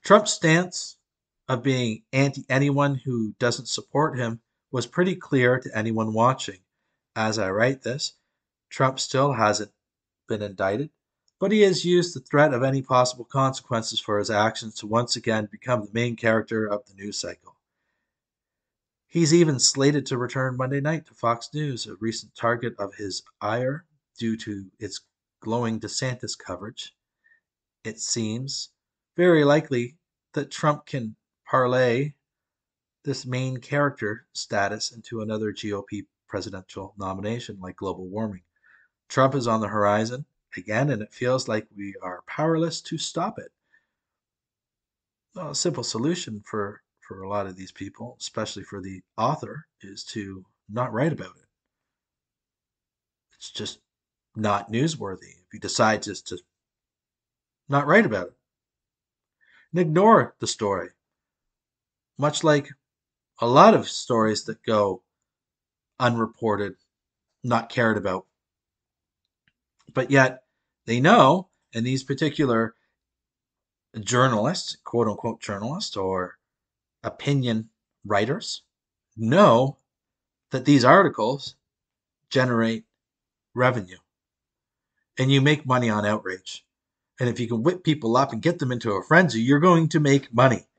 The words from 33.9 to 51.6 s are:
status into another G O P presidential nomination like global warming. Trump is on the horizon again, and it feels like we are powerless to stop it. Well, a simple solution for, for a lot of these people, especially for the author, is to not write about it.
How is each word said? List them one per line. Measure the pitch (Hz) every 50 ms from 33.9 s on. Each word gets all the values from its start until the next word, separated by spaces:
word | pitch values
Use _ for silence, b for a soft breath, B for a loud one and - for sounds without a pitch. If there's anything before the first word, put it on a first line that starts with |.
| 139 - 113 101 107 117 _ _
status | _ - - _ 117 104 101 98 98 87 - -
into | - 117 - - 117 113
another | 107 107 110 107 110 107
G | 98 - - 107 104
O | 98
P | 98 - 107 101 98 _ _ _ _
presidential | _ - 98 92 110 98 92 92 _ - 101 95 - _ 98
nomination | 98 95 95 98 101 104 113 120 - - 104 98
like | 92 90 92
global | - 104 98 90 92 92
warming. | 90 95 107 113 107 98 92 _ _ b b b b b b b b b _ _ _
Trump | - 135 131 131 139
is | 139 117
on | 117 113 110
the | 107
horizon | 98 107 107 101 101 104 107 110 113 123 135 151 _ _ _ _ _ -
again, | - - - 107 113 139 147
and | 131 104
it | 107 -
feels | _ - 127 123 127 131 -
like | - 110 110 110 _ 107
we | 101 101 98 95 92
are | 92 90 90 - _
powerless | - - - 156 165 165 160 165 165 160 -
to | - - 165 156
stop | - - - 165 175 214 - -
it. | - - _ _ _ _ _ _ _ _ _ _ _ _ _ _ _ _ _ _ _ _ _ _ _ _ _ _ _ _ _ _ _ _ _ _ _ _ _
Well, | 180 175 147
a | 147
simple | - - 180 147 127 117
solution | - - 110 123 156 175 170 - - 110 101 -
for, | - - 107 101 101 107 - _ _ _ _
for | _ - 95 98 95
a | 95
lot | 101 101 98
of | 95 92
these | 92 95 90
people, | _ - 98 98 - - - 123 - _
especially | - - _ 113 110 - - 101 92
for | - - 101
the | 92 95 95 90 _ _ _
author, | - 110 123 156 - - - - 151 - _ _ _
is | - 98 101 - -
to | - - 113 98 98 95 95 - _ _ _ _ -
not | 101 120 123 123 107
write | 113 143 165
about | 151 - - - -
it. | _ _ _ _ _